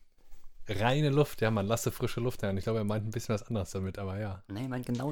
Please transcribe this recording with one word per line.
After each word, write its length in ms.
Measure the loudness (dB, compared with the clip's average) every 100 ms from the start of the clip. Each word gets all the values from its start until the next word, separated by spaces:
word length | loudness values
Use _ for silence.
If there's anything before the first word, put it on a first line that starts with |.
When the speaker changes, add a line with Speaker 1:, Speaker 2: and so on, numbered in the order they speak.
| -20 _ -12 -10 -10 -8 -4
Speaker 1:
Reine 400 | 2 4 4 4
Luft, 320 | 6 4 4
ja, 80 | 2
man 160 | 4 2
lasse 260 | 2 0
frische 300 | 0 -2 0
Luft 220 | -2 0
herein. 120 | 0 0
Ich 80 |
glaube, 160 | 0 0
er 60 | 2
meint 200 | 0 0
ein 40 |
bisschen 240 | -4 0
was 100 | -2
anderes 280 | 0 -2 -2
damit, 260 | -2 -4 -4
aber 220 | -4 -4
ja. 240 | -4 -6 -8
Speaker 2:
Nee, 140 | -6
er 80 | -4
meint 160 | -4 -2
genau 260 | -2 -2